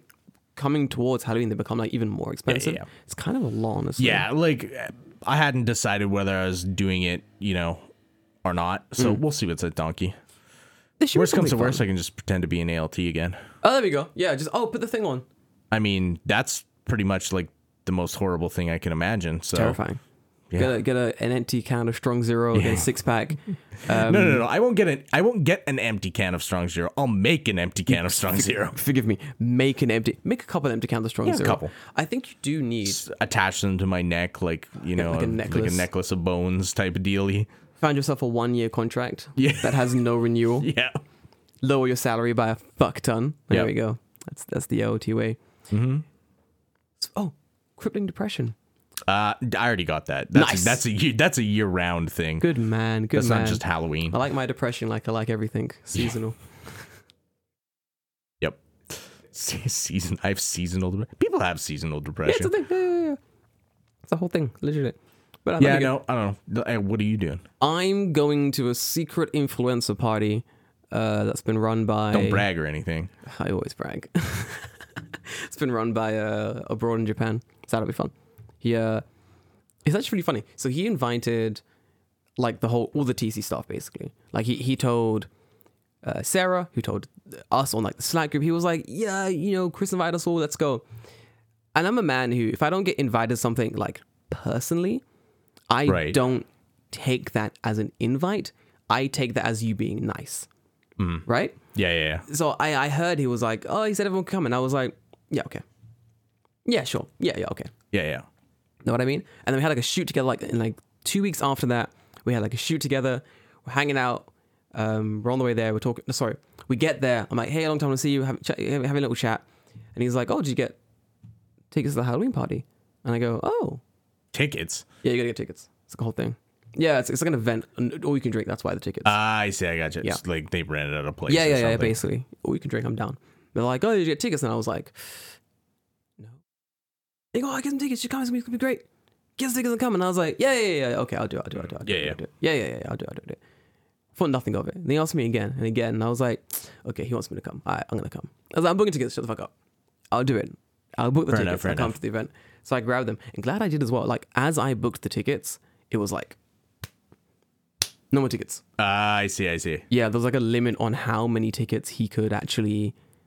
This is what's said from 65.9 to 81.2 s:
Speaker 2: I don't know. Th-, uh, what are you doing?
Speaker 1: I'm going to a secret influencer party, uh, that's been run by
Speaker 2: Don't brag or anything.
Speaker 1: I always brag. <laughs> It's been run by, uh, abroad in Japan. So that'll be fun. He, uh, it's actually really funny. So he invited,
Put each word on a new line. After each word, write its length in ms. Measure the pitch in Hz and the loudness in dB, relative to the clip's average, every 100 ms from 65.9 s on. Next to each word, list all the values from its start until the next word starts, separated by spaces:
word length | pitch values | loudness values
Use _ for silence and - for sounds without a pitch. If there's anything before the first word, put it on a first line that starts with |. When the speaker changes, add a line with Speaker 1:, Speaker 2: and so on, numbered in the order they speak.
| 131 - | 0 0
Speaker 2:
I 80 | 127 | 0
don't 220 | 101 101 - | 0 -2 -4
know. 100 | 110 | -2
Th-, 140 | - 117 | 0 0
uh, 40 | |
what 180 | 98 107 | 2 2
are 40 | |
you 140 | 104 110 | 2 2
doing? 220 | 85 80 - - | 0 -2 -8 0
Speaker 1:
I'm 520 | 143 165 190 202 196 | 2 4 2 2 2
going 380 | 151 147 147 143 | 4 4 4 2
to 160 | 135 123 | 2 0
a 60 | 120 | 0
secret 560 | - 165 160 - 151 | -2 -2 -2 -2 0
influencer 640 | 151 139 - 123 123 117 101 | 0 0 0 0 2 0 0
party, 460 | 117 110 107 107 - _ _ _ - | 2 2 2 0 -4 _ _ _ -6
uh, 320 | - 107 107 | -2 0 2
that's 180 | 107 110 | 0 -2
been 160 | - 110 | 0 0
run 280 | 110 113 110 | 2 2 2
by 260 | 107 107 | 2 2
Speaker 2:
Don't 160 | 104 104 | 2 4
brag 280 | 101 101 85 | 2 2 0
or 80 | 76 | -2
anything. 440 | 76 78 80 95 - - - | -2 -4 -4 -6 -10 -12 -4
Speaker 1:
I 100 | 87 | -2
always 220 | 92 - | -2 -4
brag. 360 | - - - - | -6 -8 -8 -2
<laughs> 60 | 175 - 92 - - - - - - - - - - - | -2 -2 -6 -8 -12 -16 -18 -18 -16 -14 -16 -14 -12 -10
It's 100 | - | -4
been 160 | 127 | -2
run 220 | 117 113 | 0 0
by, 240 | 113 110 110 | 0 0 0
uh, 440 | 107 107 107 120 - | 0 -2 -2 -4 -6
abroad 320 | 107 117 113 | -2 0 0
in 60 | 107 | 0
Japan. 360 | 107 113 113 - _ - | 0 -2 -2 -6 _ -4
So 100 | 117 | -2
that'll 100 | 107 | -2
be 60 | |
fun. 180 | - - - _ - - - | -2 -4 -6 _ -20 -20 -4
He, 140 | 117 113 | 0 2
uh, 260 | 113 110 - _ _ - _ _ _ _ - | 2 -2 -4 _ _ -20 _ _ _ _ 0
it's 100 | 175 | 2
actually 220 | 269 202 | 0 -2
really 60 | |
funny. 200 | 170 120 - - | 0 -2 -4 -6
So 140 | 131 | -4
he 160 | 135 208 | -2 0
invited, 760 | 175 123 120 | 0 0 0